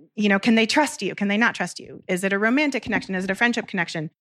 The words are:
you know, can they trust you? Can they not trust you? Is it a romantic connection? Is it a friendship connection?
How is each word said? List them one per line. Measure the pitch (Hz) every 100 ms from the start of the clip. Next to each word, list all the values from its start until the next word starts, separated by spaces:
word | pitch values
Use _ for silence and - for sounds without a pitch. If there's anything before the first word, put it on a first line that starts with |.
| - -
you | 208
know, | 196
can | 240 226
they | 226
trust | 302 294 -
you? | 185
Can | - 202
they | 208
not | 233
trust | - 180 -
you? | - - -
Is | 180
it | 190
a | 196
romantic | 220 262 302 247
connection? | - 196 -
Is | 185 190
it |
a | 190
friendship | 240 233 -
connection? | 190 165 170 156 _